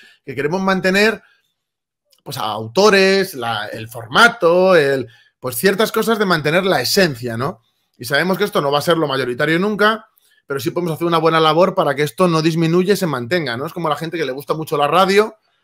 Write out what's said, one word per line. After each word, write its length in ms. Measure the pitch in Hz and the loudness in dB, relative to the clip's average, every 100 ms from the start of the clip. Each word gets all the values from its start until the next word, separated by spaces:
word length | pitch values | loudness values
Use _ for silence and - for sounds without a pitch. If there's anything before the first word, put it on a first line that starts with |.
| - _ - | -20 _ -14
que 100 | 123 | -6
queremos 260 | 143 185 | -4 -2
mantener, 600 | 190 190 190 190 220 214 _ _ _ _ _ _ _ _ _ _ | -2 0 0 2 2 0 _ _ _ _ _ _ _ _ _ _
pues, 140 | - 135 | -16 -8
a 60 | |
autores, 880 | 107 107 113 175 208 196 190 196 185 | -6 -4 -4 4 6 6 4 2 -2
la, 340 | 131 117 107 104 | -6 -6 -6 -8
el 220 | 113 113 | -12 -14
formato, 840 | 120 110 165 226 233 170 175 185 175 | -14 -4 4 4 4 2 4 4 4
el, 320 | 139 135 117 _ _ _ | 4 0 -4 _ _ _
pues, 180 | 127 117 | -10 -2
ciertas 340 | 190 196 214 | 0 2 0
cosas 260 | 220 214 226 | 0 -2 0
de 60 | 196 | 0
mantener 400 | 165 147 170 190 | 0 2 0 0
la 160 | 160 | 0
esencia, 540 | - - 175 117 120 113 | 0 2 0 0 -8 -6
¿no? 260 | 139 208 _ _ _ _ | -6 -8 _ _ _ _
Y 80 | 120 | -2
sabemos 320 | 143 175 185 | 0 0 0
que 60 | |
esto 180 | 202 190 | -2 -2
no 100 | 143 | 0
va 80 | 143 | 0
a 40 | |
ser 140 | 156 165 | 0 0
lo 100 | 151 | 0
mayoritario 500 | 135 123 123 151 165 | -2 -4 -2 0 0
nunca, 480 | 202 202 208 220 - _ _ _ - | 0 0 0 0 -8 _ _ _ -8
pero 140 | 139 | -6
sí 100 | 139 | -4
podemos 220 | 175 170 | -4 -6
hacer 140 | 151 170 | -4 0
una 100 | 165 | 2
buena 220 | 160 160 | 2 2
labor 340 | 160 156 190 175 | 2 4 2 2
para 200 | 151 139 | -2 0
que 80 | |
esto 240 | 147 - 180 | -4 0 0
no 140 | 160 | 2
disminuya 520 | 156 165 160 175 190 | 0 0 0 2 2
y 40 | 202 | 0
se 100 | 180 | 0
mantenga, 500 | 131 120 180 139 117 | -4 -4 -4 -4 -6
¿no? 80 | 156 | -8
Es 80 | |
como 160 | 180 160 | -6 -4
la 60 | 143 | -4
gente 220 | 165 165 | -6 -6
que 80 | 139 | -6
le 60 | |
gusta 200 | 131 - | -8 -8
mucho 240 | 156 156 147 | -8 -4 -2
la 100 | 143 | 0
radio, 480 | 170 190 196 226 - _ _ | 2 4 4 2 -4 _ _